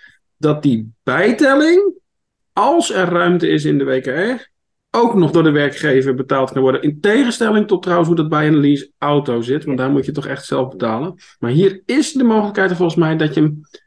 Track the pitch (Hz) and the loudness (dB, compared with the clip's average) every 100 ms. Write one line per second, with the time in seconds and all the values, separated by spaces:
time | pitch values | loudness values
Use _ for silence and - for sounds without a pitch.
0 | - _ _ _ 151 151 147 113 110 - | -20 _ _ _ -2 0 0 0 -4 -10
1 | - 131 196 233 277 277 311 359 403 - | -4 0 0 2 2 4 4 2 2 -2
2 | _ _ _ _ _ - 233 339 - 202 | _ _ _ _ _ -2 0 0 0 -2
3 | 175 175 175 175 160 156 151 143 135 131 | 0 0 2 2 2 0 0 0 0 -2
4 | 131 143 214 254 - _ _ _ _ 226 | -4 -4 -4 -6 -12 _ _ _ _ 0
5 | 240 208 156 165 156 147 143 - 156 131 | 2 2 2 4 2 2 0 -2 0 2
6 | 135 127 131 139 131 135 131 131 151 147 | 0 -2 -2 -2 -2 0 0 0 -2 -2
7 | 202 220 240 226 220 214 208 180 180 175 | 2 2 2 0 0 0 0 -2 0 0
8 | 165 165 156 151 151 156 143 143 - - | 2 0 0 0 2 2 2 0 -4 -8
9 | 143 147 135 117 117 147 151 131 131 143 | -2 0 0 -2 -2 -4 -4 -4 -2 -2
10 | - - - 131 - 139 131 - 113 113 | -2 -6 -8 -10 -6 -4 -4 -4 -6 -4
11 | 170 - - _ 120 143 190 190 - 262 | -8 -12 -20 _ -2 2 2 0 -4 -2
12 | - 262 240 220 202 202 190 175 175 160 | -2 0 2 2 0 -2 -2 0 -2 0
13 | 160 160 151 160 156 151 - - | 0 0 0 0 0 -2 -14 -20